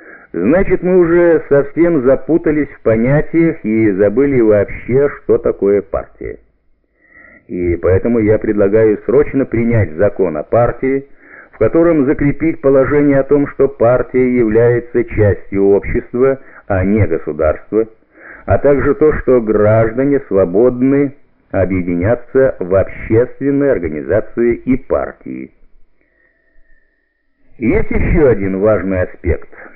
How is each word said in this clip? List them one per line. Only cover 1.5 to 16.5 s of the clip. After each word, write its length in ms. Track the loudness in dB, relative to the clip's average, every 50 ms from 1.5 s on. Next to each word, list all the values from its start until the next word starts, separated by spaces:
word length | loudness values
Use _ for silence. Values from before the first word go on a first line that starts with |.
| 0 0 0 0 0 0 0 2 0 0
запутались 640 | 2 2 0 0 0 -2 -2 0 0 0 -2 -2 -4 -6
в 140 | -8 -6
понятиях 840 | -2 0 0 0 2 0 0 0 0 0 0 0 0 0 -2 -4 -4
и 260 | -2 0 0 2 2
забыли 480 | 2 2 0 2 2 2 0 2 2 2
вообще, 680 | 2 4 4 2 2 -2 -6 -10 -6 -2 0 0 0 0
что 300 | -2 -4 -2 -2 0 0
такое 440 | 0 -2 -2 -2 0 0 0 0
партия. 560 | -2 -4 -6 -8 -8 -10 -16 -16 -14 -14 -14 -16 _ _ _ _ _ _ _ _ _ _ _ _ _ _ _ -20 -20 -20 -20 _ _ -12
И 280 | -8 -6 -4 -4 -2
поэтому 420 | -2 0 2 2 2 0 0 0 0
я 200 | 2 2 0 0
предлагаю 600 | 0 -2 0 0 0 2 2 2 2 2 2 0 -2
срочно 400 | 0 0 0 0 0 -2 -4 -4
принять 460 | -2 -2 -2 -2 0 0 0 -2 -2 -2
закон 420 | 0 -2 0 0 0 -2 -2 -2
о 60 | -6
партии, 640 | -6 -2 0 2 2 0 -2 -4 -4 -4 -4 -4 -6 -10 -20 -20 -20 -20 -20 -20 -20 -12
в 80 | -4 -2
котором 480 | 0 0 2 2 2 2 2 2 2
закрепить 540 | 0 0 0 0 -2 -2 -2 -2 -4 -4 -2
положение 580 | 0 2 2 2 2 2 2 0 2 2 2 2
о 60 | 0
том, 220 | 2 0 0 0 -2
что 200 | -2 -2 -2 -2
партия 680 | 0 0 2 2 2 0 -2 -2 -2 0 0 0 0
является 680 | 0 0 2 2 2 2 2 0 0 -4 -4 -4 -4 -4
частью 600 | -2 -2 0 0 0 0 -2 -6 -6 -2 0 2
общества, 720 | 2 2 2 0 -2 -4 -4 -4 -4 -2 0 0 0 0 -2 -8 -18